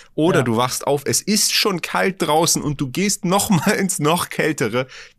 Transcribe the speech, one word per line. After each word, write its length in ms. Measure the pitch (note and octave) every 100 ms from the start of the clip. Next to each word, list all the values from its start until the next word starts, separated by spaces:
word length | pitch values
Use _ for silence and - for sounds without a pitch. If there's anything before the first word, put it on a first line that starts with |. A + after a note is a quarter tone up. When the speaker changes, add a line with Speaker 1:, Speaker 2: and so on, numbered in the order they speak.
| -
Speaker 1:
Oder 240 | - D#3+ F3+
Speaker 2:
Ja. 60 |
Speaker 1:
du 120 | A#2+ A2+
wachst 300 | B2+ - -
auf, 160 | C#3+
es 160 | - A#2+
ist 320 | - G#3 -
schon 300 | - G#3+ F3+
kalt 340 | - F3+ F#3+ F#3
draußen 400 | D#3+ D#3 E3+ D3+
und 180 | D3 C#3+
du 80 | C#3
gehst 380 | C#3 G3+ - E3+
noch 240 | G3 -
mal 220 | F3+ -
<laughs> 60 | F#3+
ins 200 | F#3+ -
noch 320 | D3 F3 -
kältere. 560 | - D#3 D3+ A#2 A#2+ B2+ - -